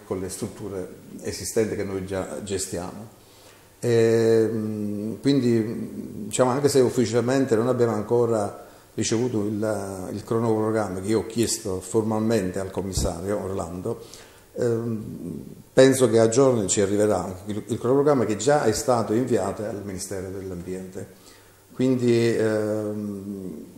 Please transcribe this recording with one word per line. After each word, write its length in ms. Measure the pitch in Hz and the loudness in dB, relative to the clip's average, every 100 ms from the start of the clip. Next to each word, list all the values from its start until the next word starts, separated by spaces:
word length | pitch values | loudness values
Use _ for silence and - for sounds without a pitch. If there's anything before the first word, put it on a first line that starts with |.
con 160 | - 95 | -8 -6
le 80 | 92 | -6
strutture 600 | - 107 - 104 95 - - - - | -8 -10 -10 -10 -8 -10 -12 -18 -12
esistenti 520 | 110 98 87 117 107 | -10 -8 -4 -2 0
che 100 | 95 | -2
noi 200 | 98 95 | -4 -6
già 380 | 92 95 90 73 | -6 -6 -6 -8
gestiamo. 760 | 101 95 - 85 90 101 113 - - - - - - _ | -6 -6 -4 -6 -8 -12 -16 -20 -20 -20 -20 -20 -20 _
E, 680 | 120 117 113 113 113 113 110 | 0 4 4 4 4 4 4
mm, 640 | 113 107 107 104 104 107 110 | 0 -4 -4 -4 -4 -6 -2
quindi, 1040 | 135 139 120 117 110 110 110 104 - - 104 | 2 2 4 2 2 -4 -8 -10 -12 -10 -6
diciamo, 240 | 117 127 | 0 2
anche 180 | 131 143 | 2 2
se 120 | 135 | 4
ufficialmente 760 | 120 123 107 120 117 135 131 110 | 4 4 2 2 2 0 2 2
non 120 | 120 | 2
abbiamo 260 | 120 117 | 2 2
ancora 720 | 107 101 120 117 113 101 - - - - | 0 0 2 2 2 -2 -6 -16 -20 -14
ricevuto 500 | - 104 113 123 110 104 | -6 -2 0 0 -2 -2
il, 640 | 104 110 104 98 95 92 | -2 -2 -2 -4 -8 -8
il 120 | 104 | -8
cronoprogramma 760 | - 117 117 110 110 110 101 92 | -2 0 2 2 2 0 -2 -4
che 80 | 98 | 0
io 120 | 110 | 0
ho 60 | 110 | 0
chiesto 540 | 117 107 - 104 92 | 0 0 0 -4 -6
formalmente 800 | - 113 110 110 110 113 92 92 | -2 0 0 0 2 2 0 -4
al 120 | 95 | -4
commissario 720 | - 95 92 98 85 95 104 | -4 -4 -2 -2 -2 -4 -4
Orlando, 640 | 95 95 85 90 107 117 - - - - - | -4 -6 -6 -6 -8 -8 -12 -20 -20 -20 -16
ehm, 880 | - 120 113 117 110 - - 87 - - - - | -4 0 0 -2 -6 -8 -10 -10 -10 -12 -18 -2
penso 380 | - 135 123 123 | 6 8 8 6
che 80 | 113 | 6
a 100 | 113 | 6
giorni 400 | 117 135 117 95 | 6 6 4 2
ci 140 | - | 2
arriverà 600 | 98 104 107 92 92 92 101 | 2 4 2 2 -2 -8 -8
il, 160 | 104 - | -8 -6
il 120 | 113 | -4
cronoprogramma 480 | 120 135 143 139 107 | 2 4 4 4 2
che 100 | 101 | 0
già 280 | 110 147 | 2 4
è 80 | 120 | 4
stato 420 | 107 - 120 107 | 2 2 2 2
inviato 500 | 110 127 113 98 92 | 0 2 0 0 -4
al 160 | 107 101 | -8 -8
Ministero 440 | 101 92 - 98 95 | -8 -8 -8 -8 -8
dell'Ambiente. 880 | 95 95 87 92 92 92 95 90 - - - - - _ - | -10 -8 -8 -8 -8 -10 -12 -14 -16 -20 -20 -20 -20 _ -2
Quindi, 560 | 131 127 120 117 117 110 | 0 2 4 4 4 2
ehm, 1300 | 110 107 107 107 107 107 104 98 101 98 92 76 - | 2 0 0 -2 -4 -6 -6 -8 -8 -10 -10 -12 -14